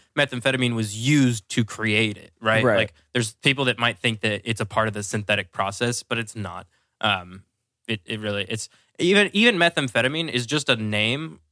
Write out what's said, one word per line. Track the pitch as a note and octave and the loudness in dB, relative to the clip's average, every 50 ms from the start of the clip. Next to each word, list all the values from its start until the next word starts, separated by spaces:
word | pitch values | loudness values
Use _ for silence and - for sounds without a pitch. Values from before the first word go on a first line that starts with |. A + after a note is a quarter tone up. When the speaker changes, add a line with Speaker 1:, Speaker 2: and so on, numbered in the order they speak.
| _ _ - | _ _ -2
Speaker 1:
methamphetamine | D3 C#3+ C3+ B2+ A#2+ - C#3 C3 B2+ B2+ A#2+ A#2 | 0 0 0 -2 -2 0 0 0 2 0 0 0
was | A2+ A2 G#2 G2+ | 0 -2 -4 -4
used | A2 A#2 C3+ D3+ D3 C3+ B2 A#2+ A2 - - | -2 2 4 4 6 6 4 2 0 -6 -4
to | - B2 A2+ | -2 -2 -2
create | - - - A2 A2 G#2 G#2+ A2+ G#2+ G2 | -2 -4 -4 -2 0 2 2 2 0 -2
it, | - - - _ - | -8 -14 -20 _ -4
right? | A2+ A2 A2 A2 A#2 | 0 2 2 4 4
Speaker 2:
Right. | B2 G#2 | 4 4
Speaker 1:
Like, | G#2+ A2 - _ _ _ _ | 4 2 0 _ _ _ _
there's | - B2 A#2 A2 - | -2 -2 -2 -2 -4
people | _ - C#3+ C3 C#3 C3+ | _ 0 0 2 2 0
that | B2 A2 A2+ | 0 0 0
might | A#2 A#2 A#2 - | 0 -2 -2 0
think | - A#2+ A2 G#2 | -2 -2 -2 0
that | - A2 G#2 G2+ - | -2 -2 -2 -2 -4
it's | A#2 A2+ - | -4 -4 -4
a | A2+ | -4
part | G2+ - - A2 A2 | -2 0 0 0 0
of | G2+ | -2
the | G#2 | -6
synthetic | G2+ - - G#2+ G2+ - G#2 G#2 F2+ - | -6 -4 -4 -4 -2 0 -2 -2 -2 -6
process, | - - G2 G2 G#2 - A#2+ A#2+ A#2+ - | -4 -4 -4 -4 -2 -2 -2 -2 -2 -4
but | - - A#2+ A#2 | -6 -6 -4 -4
it's | A2+ G#2 - | -6 -8 -8
not. | A2+ G2 F2+ E2+ F#2 F2+ _ _ _ _ _ _ - | -10 -10 -10 -10 -12 -16 _ _ _ _ _ _ -4
Um, | - A2 G2 F#2 F2+ F2+ F#2 G2 - _ _ _ _ _ _ _ - - | -2 0 0 -2 -4 -12 -18 -20 -20 _ _ _ _ _ _ _ -8 -6
it, | A2 G#2 _ | -6 -6 _
it | - A2+ G#2+ | -8 -8 -6
really, | G#2+ G#2 G2+ G2+ F#2+ - | -4 -4 -4 -4 -4 -6
it's, | A#2 G#2+ - - _ _ _ _ _ - | -6 -8 -8 -12 _ _ _ _ _ 0
even, | - F3 G3+ G3+ G3+ F3+ | 2 4 4 4 4 2
even | - G3+ A3+ A#3+ G#3+ | 2 4 4 4 4
methamphetamine | E3+ F3 E3+ - E3 C#3 B2 - A#2+ A#2 C3 D3+ D#3+ E3 D3+ | 4 2 2 2 0 -2 0 0 2 2 2 0 -2 -4 -4
is | - B2 A#2+ | -4 -4 -4
just | A2+ C#3+ D3+ - - | -2 -2 -2 2 0
a | B2+ | 0
name. | A2+ G#2+ G#2+ G#2+ G#2 G#2+ A2+ B2 D3 D#3+ D#3+ D#3+ - _ _ | 0 0 -2 0 0 0 0 0 -2 -6 -10 -14 -18 _ _